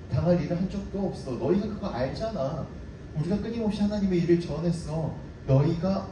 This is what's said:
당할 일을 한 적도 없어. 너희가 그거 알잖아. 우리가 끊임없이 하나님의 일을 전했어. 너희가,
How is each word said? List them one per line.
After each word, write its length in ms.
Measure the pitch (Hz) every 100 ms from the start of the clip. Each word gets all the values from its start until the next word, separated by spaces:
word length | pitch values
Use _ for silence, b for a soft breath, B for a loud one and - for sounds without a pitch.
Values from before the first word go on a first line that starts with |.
| -
당할 300 | 139 160 175
일을 140 | - 170
한 120 | 190
적도 380 | 202 - 190 -
없어. 240 | - 135
너희가 360 | 113 120 202 214
그거 200 | 101 -
알잖아. 760 | 120 131 - 220 196 135 135 - - - - - 151
우리가 220 | 170 208
끊임없이 400 | 220 233 214 196
하나님의 380 | 208 208 196 175
일을 200 | 160 170
전했어. 760 | 151 147 170 - 143 160 143 - - - -
너희가, 600 | 135 160 170 185 196 -